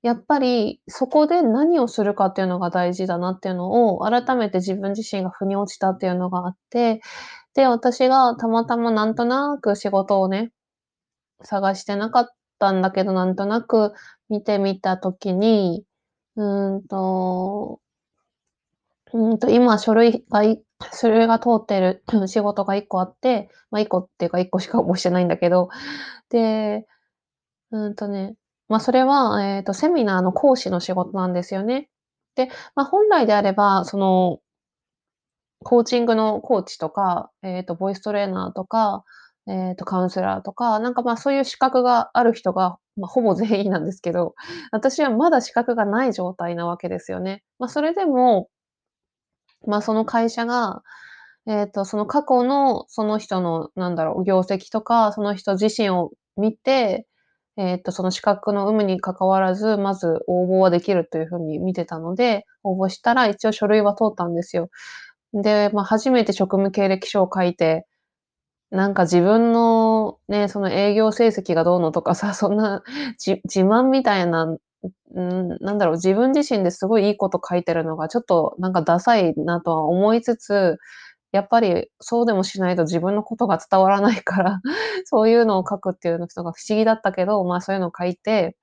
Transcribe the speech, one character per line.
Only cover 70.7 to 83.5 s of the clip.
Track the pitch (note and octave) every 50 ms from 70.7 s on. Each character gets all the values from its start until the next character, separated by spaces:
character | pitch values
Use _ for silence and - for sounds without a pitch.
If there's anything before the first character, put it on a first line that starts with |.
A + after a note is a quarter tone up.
営 | - F#3+ G3+ G#3 G3+
業 | A3 A3 A3
成 | G#3+ - A#3
績 | A3+ A3 G3+ F#3+ - E3+
が | E3 E3
ど | F3 F3+
う | F3+
の | E3+ D#3+
と | D3 E3+
か | - - F3+
さ、 | - - G3+ F#3+
<laughs> |
そ | - G#3+ F3+
ん | G3+
な、 | G#3 A3 G#3 G3 - _ - C4 D4 D4 B3+ A3+ _
じ-、 | - F#3+ F#3+ F#3+ _
自 | F#3+ - F#3+
慢 | F#3 G3 G#3+ A#3+ B3+ C4
み | C4 C4+
た | B3+ A#3 G3+ F#3+
い | F3
な、 | F3 E3 E3 E3 D#3+ E3 D#3+ _ _ _ _ - F#3 F#3+ _ _ _ -
う | F3+
ん、 | F3+ F3+ F3+ F#3 F#3 F3 - -
な | - G3 G#3
ん |
だ | G#3 G3
ろ | E3 D#3+
う、 |
自 | E3+ F3 F#3+ F#3+
分 | G#3 B3 C4
自 | C4+ D4 D4 -
身 | B3 G#3 F#3+
で | F3
す | F3+ - -
ご | F#3+ A3+
い | A3 G3+
い | G#3
い | G#3
こ | - G3+ F#3+
と | F#3+ E3+ -
書 | - F3+
い | F3+ F3
て | - E3
る | E3 E3
の | D#3+ D#3+
が | D#3 D#3 D#3+
ち | -
ょ | -
っ | -
と | - F#3 E3 D#3 - -
な | - F3+ F#3
ん | F#3
か | F3
ダ | D#3 F3 E3+ F3
サ | - B3 A#3
い | G#3+ F#3 E3 -
な | D#3 D3+ E3 E3+ E3+
と | - F3
は | E3 D#3 D#3
思 | D3+ F3 F#3 G3+ G#3+ A3+
い | A#3 A#3
つ | - A#3
つ、 | - - - G3+ G3+ F#3+ F3 E3+ - - - - - - - _ _ _ _ -
や | G3
っ | G3 -
ぱ | - A#3
り | A#3 F#3+ F3 F3 - _ _ _
そ | - - A#3+ A#3 A#3+
う |
で | A#3
も | G#3+ F#3 F#3+
し | - - F#3+
な | F#3 F3+
い | F3+
と | F3+ E3
自 | D#3+ F3 E3
分 | E3+ F#3+ G3+
の | G#3 G#3
こ | - A3+
と | - A#3+
が | G3+